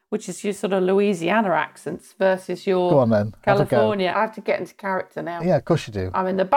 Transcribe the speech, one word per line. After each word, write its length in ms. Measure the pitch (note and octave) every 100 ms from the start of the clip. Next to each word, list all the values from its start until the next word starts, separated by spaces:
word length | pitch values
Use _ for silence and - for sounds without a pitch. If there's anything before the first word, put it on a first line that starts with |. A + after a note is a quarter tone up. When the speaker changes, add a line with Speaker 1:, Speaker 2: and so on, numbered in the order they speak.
| _
Speaker 1:
which 180 | G#3+ -
is 160 | F3
your 80 | G#3
sort 220 | G3 G3+
of 100 | F#3+
Louisiana 680 | F#3 G3 G3+ F#3 E3+ G#3+ G#3
accents 600 | D#3 - - - F3 - -
versus 480 | F#3+ F#3 - F3 -
your 220 | F#3 F3+
Speaker 2:
Go 80 | D3+
on 100 | A#2+
then. 220 | G#2+ G#2+ - -
Have 160 | G3+
a 20 |
go. 60 | -
Speaker 1:
California. 420 | A#2+ A2 G#3 F3+
I 60 | -
have 160 | A3 A3
to 60 |
get 180 | G#3+ -
into 140 | F3
character 480 | - G3 F#3 - -
now. 200 | D#3+ E3+
Speaker 2:
Yeah, 140 | E3+ D3+
of 80 |
course 240 | - E3 -
you 60 |
do. 180 | G#2 F#2
Speaker 1:
I'm 140 | F#2 F#3
in 80 | F#3+
the 80 | F#3+